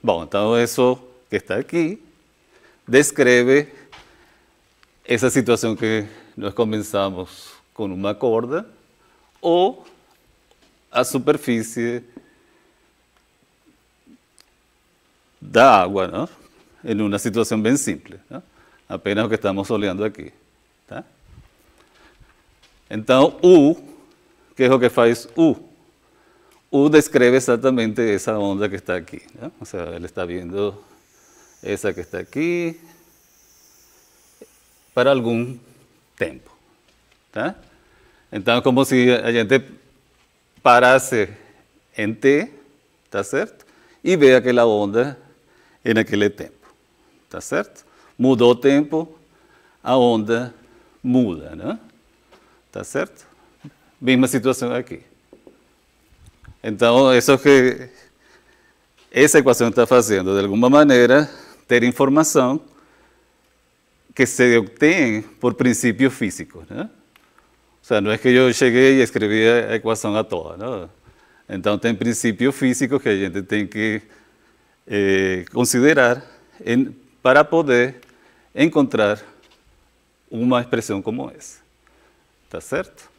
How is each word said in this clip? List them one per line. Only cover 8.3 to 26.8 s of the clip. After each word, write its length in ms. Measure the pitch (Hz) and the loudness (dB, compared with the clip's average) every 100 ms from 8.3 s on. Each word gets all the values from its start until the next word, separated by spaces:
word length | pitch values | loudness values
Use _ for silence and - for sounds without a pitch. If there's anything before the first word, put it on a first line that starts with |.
| 113 120 156 220 _ _ _ _ _ _ _ | -2 -4 -10 -10 _ _ _ _ _ _ _
ou 440 | 170 170 185 - - _ _ _ _ _ _ _ _ _ _ | -2 0 0 -4 -20 _ _ _ _ _ _ _ _ _ _
a 120 | - | -2
superfície 1000 | 127 139 143 147 - 117 110 - 117 120 120 - _ _ _ _ _ _ _ _ _ _ _ _ _ _ _ _ _ _ _ _ _ _ _ _ _ _ _ _ _ _ _ _ | -2 -2 -2 -2 -2 -4 -4 -6 -6 -6 -12 -20 _ _ _ _ _ _ _ _ _ _ _ _ _ _ _ _ _ _ _ _ _ _ _ _ _ _ _ _ _ _ _ _
da 400 | 98 107 131 104 | -2 4 6 6
água, 260 | 90 98 92 | 2 -4 -4
né? 220 | 87 160 - _ _ _ _ - | -6 -10 -14 _ _ _ _ -8
Em 160 | 107 | -4
uma 160 | 104 101 | -4 -4
situação 420 | 120 107 110 110 | -4 -4 -2 -2
bem 160 | 107 143 | -2 -2
simples, 440 | - 82 - 87 _ | -4 -8 -12 -20 _
né? 140 | 156 _ _ _ _ _ | -20 _ _ _ _ _
Apenas 380 | 95 98 104 110 | -10 -4 -4 -2
o 20 | |
que 80 | 110 | -2
estamos 340 | 101 98 98 | -4 -6 -4
olhando 340 | 110 101 90 107 | -4 -4 -4 -8
aqui, 260 | - - _ _ _ _ _ _ | -8 -20 _ _ _ _ _ _
tá? 180 | 113 - _ _ - _ _ _ _ _ _ _ _ _ _ _ _ _ _ _ | -18 -18 _ _ -20 _ _ _ _ _ _ _ _ _ _ _ _ _ _ _
Então, 520 | 107 107 131 156 - | -12 0 2 2 4
U, 340 | 180 180 143 165 - - _ _ _ _ _ - | 6 6 6 0 -10 -20 _ _ _ _ _ -2
que 80 | |
é 80 | 127 | 2
o 80 | 131 | 2
que 100 | 120 | 2
faz 380 | 127 117 117 - - | 2 2 0 -6 0
U? 200 | 160 - - _ _ _ _ _ _ _ _ _ _ | 0 0 -10 _ _ _ _ _ _ _ _ _ _
U 140 | 139 | 2